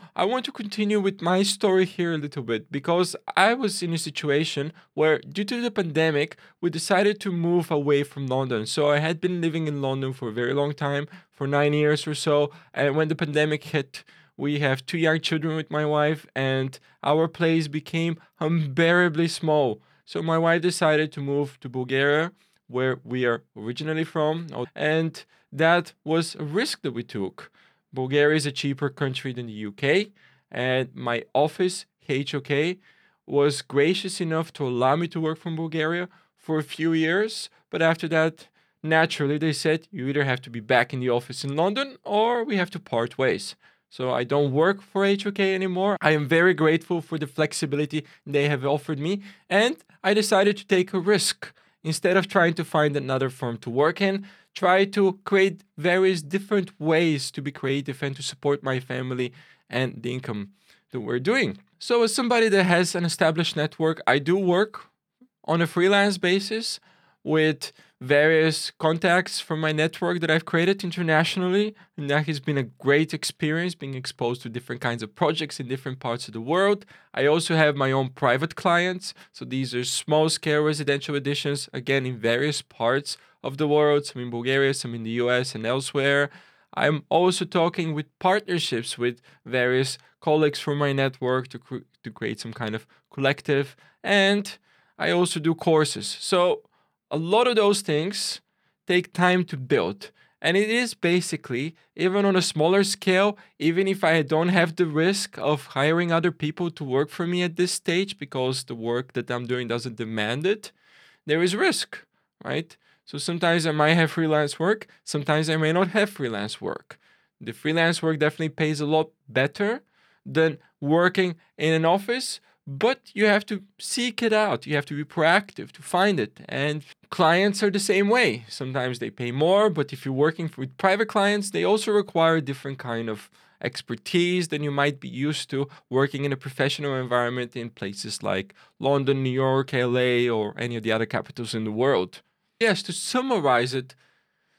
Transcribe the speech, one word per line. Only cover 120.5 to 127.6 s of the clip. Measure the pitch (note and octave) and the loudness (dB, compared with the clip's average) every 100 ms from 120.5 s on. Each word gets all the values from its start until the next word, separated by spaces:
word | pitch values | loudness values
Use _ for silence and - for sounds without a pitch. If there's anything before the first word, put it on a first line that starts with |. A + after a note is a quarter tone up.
| D#3+ _ - | 0 _ -6
working | D3 E3 F3+ F#3+ F#3 E3 _ - | 0 4 4 2 -2 -4 _ -2
in | D#3 | 2
an | D#3+ | 4
office, | E3 G3 G3+ B3+ - - _ _ - | 4 2 0 -4 -6 -10 _ _ -12
but | C#3 A3+ C4 - | -2 0 0 -6
you | G3 G#3+ | 0 4
have | G3+ G3+ | 2 0
to | G3+ - - | -8 -10 -14
seek | - - B3 G3+ | -8 -4 -4 -2
it | A3+ | 0
out. | G#3+ G#3 C3 D3 | 2 2 -2 -2
You | D3 | -4
have | - | -2
to | D3 | -8
be | |
proactive | D3 - D#3 F#3+ G3+ - - | -6 2 4 4 0 -12 -16
to | - | -16
find | - F3+ G#3 E3+ | -2 2 2 2
it. | G#2 - - | -4 -8 -8
And | C3 D3 D3+ - - - | -4 -4 -4 -10 -20 -6
clients | - D#3+ F3 G3+ G3+ | 2 4 4 2 2